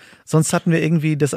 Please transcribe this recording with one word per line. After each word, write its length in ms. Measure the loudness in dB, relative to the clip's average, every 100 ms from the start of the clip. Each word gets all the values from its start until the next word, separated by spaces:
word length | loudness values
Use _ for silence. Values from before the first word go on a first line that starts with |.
| -20 -20 -2
Sonst 280 | 0 0
hatten 160 | -2 0
wir 100 | 0
irgendwie, 340 | 0 0 0 0
das 180 | -2